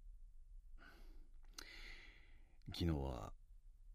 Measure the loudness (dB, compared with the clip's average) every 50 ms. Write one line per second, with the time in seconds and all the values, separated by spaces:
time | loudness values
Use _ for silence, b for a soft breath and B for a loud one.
0 | -10 -8 -8 -8 -8 -8 -8 -8 -10 -8 -10 -10 -8 -8 -8 -8 b b b b
1 | b b b b b b b b -10 -8 -8 B B B B B B B B B
2 | B B B B B B B B B B B B B 0 4 8 10 10 10 10
3 | 8 6 4 4 2 -2 -4 -6 -8 -12 -12 -12 -12 -12 -12 -12 -12 -10